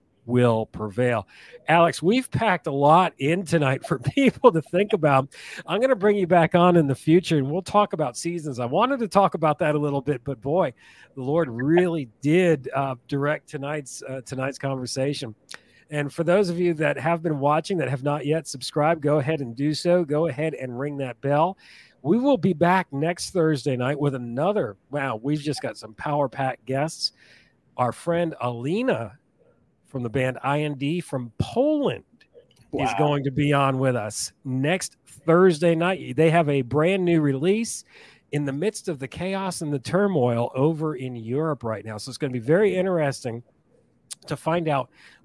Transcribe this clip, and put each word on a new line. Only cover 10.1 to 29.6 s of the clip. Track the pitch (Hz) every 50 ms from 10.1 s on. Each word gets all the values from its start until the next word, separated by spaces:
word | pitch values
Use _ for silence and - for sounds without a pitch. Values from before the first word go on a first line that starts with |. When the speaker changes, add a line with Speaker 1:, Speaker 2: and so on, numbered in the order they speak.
| 143 120 -
Speaker 1:
but | 139 131 110
boy, | 104 139 156 185 170 131 - _ - - - - - _ -
the | 135 127
Lord | 131 151 170 165 131
really | 113 117 131 147 165 180 180 175 170 160 135 113 _ _
did, | - 147 160 185 185 175 160 139 123 - -
uh, | 135 139 135 131 120 _
direct | - 147 139 143 147 151 147 _ -
tonight's, | - 143 135 139 151 151 143 - - - -
uh, | 131 131 135 117
tonight's | - 131 131 131 139 131
conversation. | - - 135 135 131 127 120 - 135 131 143 143 - 139 113 104 _ _ - - - _ _ _ _ _ -
And | 151 147 147 139 -
for | - 165
those | 160 175 208 202 175
of | 170
you | 175 180 175 165
that | 147 156 147 143
have | 135 123 165 170 165
been | 160 170 151 139
watching | 135 147 - 208 160 - 196 170
that | 139 127
have | 139 123 131
not | 147 147 151 -
yet | 143 156 160 151
subscribed, | - - 131 - - - 156 147 156 170 160
go | 139 147 147
ahead | 151 131 156 160 143
and | 139 117 113
do | 123 139 151 151
so. | - - 175 175 180 170
Go | 139 147 151 170
ahead | 160 127 143 156 160 143
and | - 131 127 120 123
ring | 139 147 143
that | 139 135 127 120 _
bell. | - 135 143 147 160 185 196 _ _ - - - - _ _ _
We | - 139 190
will | 240 254 285 269
be | 190 147 196 175
back | 147 175 175 185 190 180 - 139
next | 139 151 170 180 - - -
Thursday | - 185 160 160 156 131 - 147 131
night | 123 123 131 147 139
with | 147 143 131
another, | 127 123 117 117 131 156 190 208 214 143 107 98 _ _ -
wow, | 135 147 139 131 117 110
we've | 113 143 151 156
just | 143 151 139 -
got | - 120 110
some | - 113 107 110
power-packed | - - 151 147 147 143 123 - - 135 131 - - -
guests. | - 131 135 151 165 - - - - _ _ _ - - _ _ _ _ _ _ _ -
Our | - 123 120
friend | 117 - - 175 170 170 175 160 - -
Alina | 120 123 120 117 120 143 180 220 254 262 185 120 117 101 120 _ _ _ _ _ _ _ _ _